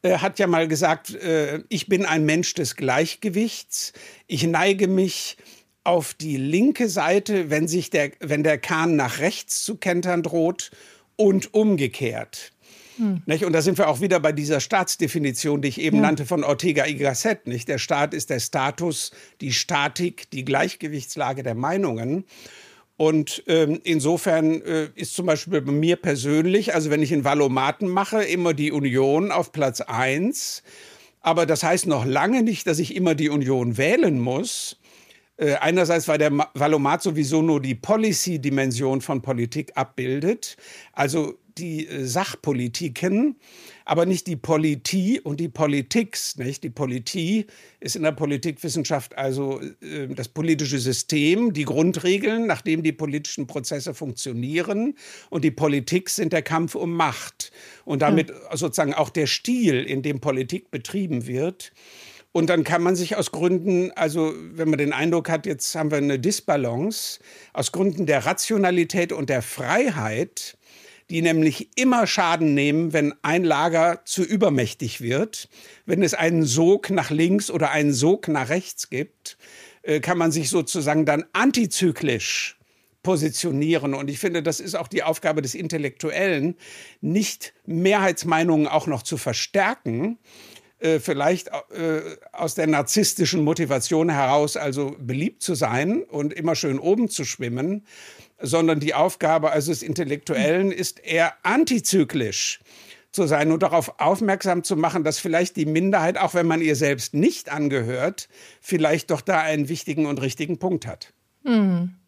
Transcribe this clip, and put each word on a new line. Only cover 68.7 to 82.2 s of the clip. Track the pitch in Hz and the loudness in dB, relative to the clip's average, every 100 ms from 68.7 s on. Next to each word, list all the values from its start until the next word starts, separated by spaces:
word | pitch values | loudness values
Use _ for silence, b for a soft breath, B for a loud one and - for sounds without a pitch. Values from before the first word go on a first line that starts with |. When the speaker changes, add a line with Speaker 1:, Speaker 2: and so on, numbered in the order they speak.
| 180 165 190 175 | 2 2 0 -2
Speaker 1:
und | - 139 | -2 -2
der | 131 | -2
Freiheit, | 117 - 127 190 269 151 110 110 - - - - b b b b _ | -2 -8 0 2 2 0 -2 -2 -4 -6 -14 -16 b b b b _
die | 165 | 0
nämlich | 165 160 156 - - - | 2 4 2 0 -8 0
immer | 262 247 208 | 2 4 2
Schaden | - 175 170 160 | 2 2 4 4
nehmen, | 143 143 151 165 | 4 4 2 2
wenn | 156 147 - | 2 0 -2
ein | 147 170 175 | 0 2 2
Lager | 147 165 165 170 - | 2 2 4 2 0
zu | - - | -6 -2
übermächtig | 175 208 196 139 117 - 117 - | 0 4 4 4 0 -4 -8 -6
wird, | 117 131 220 - - B B B - | -2 -2 -2 -6 -16 B B B -2
wenn | 175 | 2
es | 175 | 2
einen | - 165 170 | 2 2 2
Sog | 151 123 170 196 - | 2 4 6 4 2
nach | 190 - | -2 0
links | 143 170 202 196 | 2 4 2 0
oder | 170 147 | 0 0
einen | 151 147 | 2 2
Sog | 131 147 202 - | 4 4 2 2
nach | 143 127 | -2 0
rechts | 170 - - - | -2 -4 -12 -8
gibt, | 127 147 _ - - B B B B | -6 -8 _ -20 -20 B B B B
äh, | - 151 | -2 -2
kann | 160 180 | 0 2
man | 165 | 2
sich | 156 139 | 2 0
sozusagen | 185 156 180 147 151 151 | 0 0 -2 0 2 2
dann | 147 - | 0 0
antizyklisch | 180 254 254 208 - 185 - 156 117 | 2 2 2 0 2 0 0 -2 -2